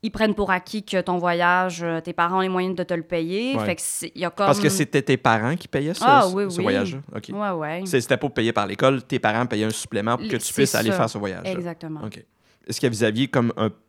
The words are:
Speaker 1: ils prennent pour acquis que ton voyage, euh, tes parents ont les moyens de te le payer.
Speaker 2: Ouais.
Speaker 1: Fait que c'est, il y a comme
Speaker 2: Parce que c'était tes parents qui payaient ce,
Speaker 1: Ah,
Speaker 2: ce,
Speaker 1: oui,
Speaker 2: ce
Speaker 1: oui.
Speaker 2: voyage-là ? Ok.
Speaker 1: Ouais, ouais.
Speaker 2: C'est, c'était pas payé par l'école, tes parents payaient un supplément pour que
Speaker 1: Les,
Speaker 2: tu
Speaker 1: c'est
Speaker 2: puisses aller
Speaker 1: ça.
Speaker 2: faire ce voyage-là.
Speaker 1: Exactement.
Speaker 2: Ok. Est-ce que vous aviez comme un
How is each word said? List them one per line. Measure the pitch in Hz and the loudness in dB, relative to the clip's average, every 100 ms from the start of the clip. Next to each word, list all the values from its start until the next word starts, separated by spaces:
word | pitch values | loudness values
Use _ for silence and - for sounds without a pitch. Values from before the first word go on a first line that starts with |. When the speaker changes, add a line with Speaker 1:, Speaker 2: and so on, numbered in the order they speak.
Speaker 1:
ils | 226 | -6
prennent | 214 220 | 0 0
pour | 208 196 | 2 0
acquis | 185 - 214 | 0 -2 -10
que | 202 190 | -4 -4
ton | 180 180 | 0 0
voyage, | 175 175 175 180 185 175 | 0 2 4 4 2 -2
euh, | 170 165 | -4 -4
tes | 160 | -6
parents | 170 170 190 | -2 0 2
ont | |
les | 190 | 0
moyens | 185 185 | 0 -2
de | 180 | -2
te | 175 | -2
le | 175 | -4
payer. | 165 175 165 190 247 269 | -2 -4 -2 -2 -2 -2
Speaker 2:
Ouais. | 208 | -2
Speaker 1:
Fait | 170 | -2
que | |
c'est, | - - 170 - | -4 -6 -8 -6
il | |
y | 175 | -6
a | |
comme | - 202 | 0 2
Speaker 2:
Parce | 202 | 4
que | 156 | 4
c'était | 190 147 151 | 2 0 0
tes | 127 131 | 2 2
parents | 127 113 113 170 | 4 4 2 -2
qui | - | -4
payaient | 143 147 | -4 -2
ce, | 175 226 | 0 6
Speaker 1:
Ah, | 277 196 | 6 6
Speaker 2:
ce, | |
Speaker 1:
oui, | 185 202 | 2 -2
Speaker 2:
ce | 175 | 0
Speaker 1:
oui. | |
Speaker 2:
voyage-là ? | 180 196 196 139 143 | 0 2 0 -6 -10
Ok. | - - | -12 -10
Speaker 1:
Ouais, | 196 208 | -6 -4
ouais. | 175 151 165 190 | -4 -4 -6 0
Speaker 2:
C'est, | 156 | 0
c'était | 113 123 | 2 0
pas | 143 | 0
payé | - 113 | 0 0
par | 113 101 | 2 0
l'école, | 101 131 135 | 2 2 2
tes | - 127 | -2 0
parents | 110 107 123 | 2 2 0
payaient | 107 107 | 0 0
un | |
supplément | 107 - 101 107 120 | -2 -4 -4 0 -2
pour | 220 | -2
que | |
Speaker 1:
Les, | 123 | -4
Speaker 2:
tu | - | -4
Speaker 1:
c'est | |
Speaker 2:
puisses | - - | 2 2
aller | - 113 | 2 0
Speaker 1:
ça. | 185 | 2
Speaker 2:
faire | 113 | 0
ce | 107 | -2
voyage-là. | 101 90 127 | -6 -6 -8
Speaker 1:
Exactement. | 185 175 165 160 156 110 | -8 -8 -10 -12 -10 -12
Speaker 2:
Ok. | - - _ _ _ - | -14 -20 _ _ _ -10
Est-ce | - | -2
que | 131 | 0
vous | 110 | 2
aviez | 113 110 135 | 0 2 0
comme | 143 117 - | 2 0 0
un | 110 - | -2 -2